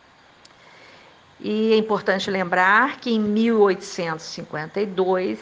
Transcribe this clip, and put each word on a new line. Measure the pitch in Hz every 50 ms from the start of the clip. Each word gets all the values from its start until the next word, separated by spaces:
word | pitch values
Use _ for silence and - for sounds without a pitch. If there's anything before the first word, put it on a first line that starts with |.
| _ _ _ _ _ _ _ _ _ - - _ - - - - - - - - - - - _ _ _ _ _
E | - 208 214 214 220 220
é | 220
importante | 220 214 220 208 190 - - 185 190 - 208
lembrar | 190 190 185 175 180 180 185 190 208 220 247 277 277 -
que | - 247
em | 226 214
mil | 214 208 208 220 226 233 226 214
oitocentos | 202 196 185 190 - - - - 170 165 160 160 -
e | -
cinquenta | - - 160 - - 151 156 160 - 196
e | 214
dois | 202 185 180 185 180 185 185 185 208 220 220